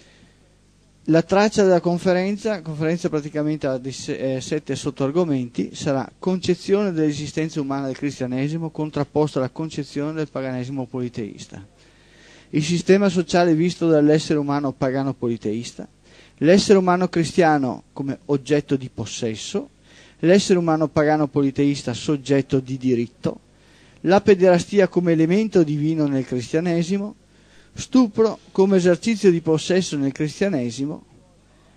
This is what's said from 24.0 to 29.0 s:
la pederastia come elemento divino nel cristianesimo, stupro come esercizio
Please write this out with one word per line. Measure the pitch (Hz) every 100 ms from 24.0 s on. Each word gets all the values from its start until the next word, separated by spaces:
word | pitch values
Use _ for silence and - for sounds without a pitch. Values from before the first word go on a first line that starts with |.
la | 156 196
pederastia | 208 190 185 175 175 202 185
come | 180 175
elemento | 160 160 190 220 190
divino | 151 147 151 165 147
nel | 135 127
cristianesimo, | 123 117 160 175 170 170 196 208 - _ _ _ - -
stupro | - - 254 240 226 220 - -
come | - 190 190
esercizio | 180 175